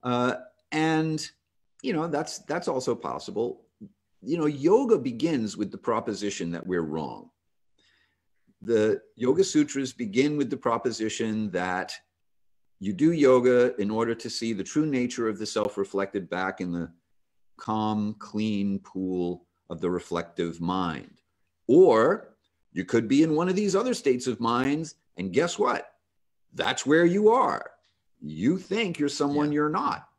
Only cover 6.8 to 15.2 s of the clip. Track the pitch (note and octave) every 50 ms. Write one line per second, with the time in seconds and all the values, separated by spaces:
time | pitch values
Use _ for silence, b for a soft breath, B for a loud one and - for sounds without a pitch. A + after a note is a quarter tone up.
6.8 | E2 D#2 D2+ D#2+ D2+ B1+ A1+ G1+ - - _ _ _ _ _ _ _ _ _ _
7.8 | _ _ _ _ _ _ _ _ _ _ _ _ _ _ _ _ - A2 A#2 A2
8.8 | G#2+ A2 G2+ - - _ _ - A#2 B2 D3 E3+ F#3+ - - D3+ D3 - - C#3
9.8 | C3+ B2 - - B2 G#2 G2 B2 C#3 D3 D3+ D3 C#3 A2+ C#3 B2+ - - A#2 A#2
10.8 | - B2+ A2 - A2 A2 - - A2+ A2 G#2+ A2 G#2+ G#2 F2 F2 F2+ F#2 F#2 F2+
11.8 | F#2 - - - _ _ _ _ _ _ _ _ _ _ _ _ _ _ _ _
12.8 | - G2 G2+ F3 D3+ D#3+ E3+ D#3 C#3 C3 B2+ B2+ A#2+ B2+ B2 B2 B2 B2 - -
13.8 | G2+ G2+ A2 A2 A#2 A#2 A#2 A2+ - A#2+ - - A#2 A2+ A2+ F#2+ G2 - - D3+
14.8 | D#3 D#3 C#3 B2+ B2 B2 - -